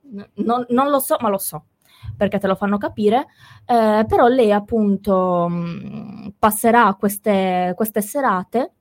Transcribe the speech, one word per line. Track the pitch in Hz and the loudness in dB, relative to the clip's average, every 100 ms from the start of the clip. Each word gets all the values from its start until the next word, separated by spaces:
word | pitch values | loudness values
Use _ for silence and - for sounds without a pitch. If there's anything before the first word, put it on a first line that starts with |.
| 285 | -16
N-, | 202 208 - | -18 -16 -6
non, | 214 240 240 | -2 -2 0
non | 247 285 | 0 2
lo | 285 | 0
so, | - 311 | 0 -2
ma | 226 | 0
lo | 196 | -4
so, | - 151 _ _ _ _ - - | -6 -12 _ _ _ _ -18 -4
perché | 196 196 | -2 0
te | 196 | -2
lo | |
fanno | 185 202 202 | -2 -2 -2
capire, | 294 - 208 233 - _ - - - | -4 0 2 2 -2 _ -20 -20 0
eh, | 240 220 214 220 | 2 4 2 2
però | 392 240 | 4 4
lei | 254 214 | 4 4
appunto, | 202 202 233 208 196 208 190 185 180 175 | 2 0 0 2 0 0 0 2 0 0
mm, | 170 170 170 135 143 - - - - | -2 -6 -10 -12 -14 -14 -16 -18 0
passerà | 220 208 233 233 214 196 | 0 2 2 4 4 2
queste, | 202 202 220 196 190 180 180 180 | -4 -2 0 0 0 0 -2 -2
queste | 220 214 | -4 -4
serate | 202 285 254 185 - 233 294 _ | -4 -2 0 -2 -2 -4 -4 _